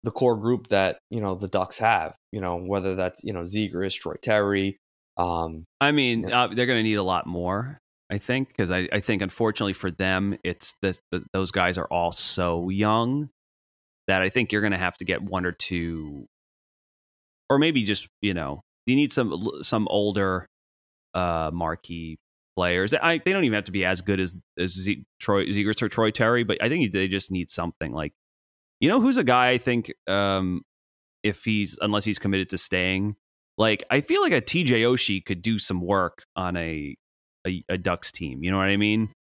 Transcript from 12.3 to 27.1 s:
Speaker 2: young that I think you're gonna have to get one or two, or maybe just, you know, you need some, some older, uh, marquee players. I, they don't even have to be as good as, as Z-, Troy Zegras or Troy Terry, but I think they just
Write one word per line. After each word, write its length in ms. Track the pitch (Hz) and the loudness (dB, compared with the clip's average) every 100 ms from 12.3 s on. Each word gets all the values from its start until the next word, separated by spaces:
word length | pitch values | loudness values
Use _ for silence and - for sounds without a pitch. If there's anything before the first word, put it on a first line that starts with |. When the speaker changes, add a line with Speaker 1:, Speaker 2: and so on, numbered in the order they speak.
| - 87 85 90 | 0 0 0 -2
Speaker 2:
young 600 | 98 107 110 117 139 147 _ _ _ _ _ _ _ - | 0 2 2 0 -2 -4 _ _ _ _ _ _ _ 0
that 140 | 95 | 2
I 80 | 92 | 2
think 240 | 127 113 | 0 0
you're 80 | 104 | 0
gonna 160 | 104 92 | 0 0
have 180 | 90 - | -2 -4
to 80 | 92 | -4
get 160 | 90 | -4
one 240 | 95 92 90 | -2 -2 -4
or 60 | |
two, 720 | 85 - 90 82 82 76 71 - _ _ _ _ _ _ _ _ _ _ _ _ | -4 -4 -4 -4 -6 -8 -12 -16 _ _ _ _ _ _ _ _ _ _ _ _
or 100 | 139 | 2
maybe 240 | 156 143 | 4 2
just, 240 | 104 101 - _ | 0 -2 -4 _
you 120 | 104 | -4
know, 280 | 87 71 76 _ _ - | -2 -6 -8 _ _ 0
you 100 | 131 | 2
need 160 | 147 | 4
some, 300 | - 117 87 107 67 | 2 0 -2 -4 -4
some 260 | 80 110 104 | -2 0 0
older, 580 | 98 104 101 98 92 - _ _ _ _ _ _ | 2 2 0 0 -2 -6 _ _ _ _ _ _
uh, 380 | 92 90 82 80 | -2 -2 0 -2
marquee 680 | 85 82 82 - 85 82 78 _ _ _ - | -2 -4 -6 -10 -12 -10 -14 _ _ _ -2
players. 380 | 87 90 98 | 2 2 2
I, 240 | 143 165 165 | 2 2 2
they 160 | - | 0
don't 100 | 196 | 2
even 120 | 147 107 | 2 2
have 100 | 101 | -2
to 60 | |
be 120 | 95 | -2
as 160 | 92 92 | 0 0
good 220 | 92 98 | 0 0
as, 140 | 92 92 _ - | 0 -4 _ -4
as 140 | 90 | -4
Z-, 320 | 92 92 - - _ | -2 -4 -4 -6 _
Troy 280 | - 101 92 | 0 0 2
Zegras 340 | 101 101 110 | 0 0 0
or 80 | 110 | -2
Troy 220 | - 110 | 2 0
Terry, 320 | - 113 120 | 2 2 2
but 200 | 107 95 | 0 0
I 60 | 117 | 0
think 220 | 160 123 | 0 0
they 140 | 98 | 0
just 220 | 95 | 0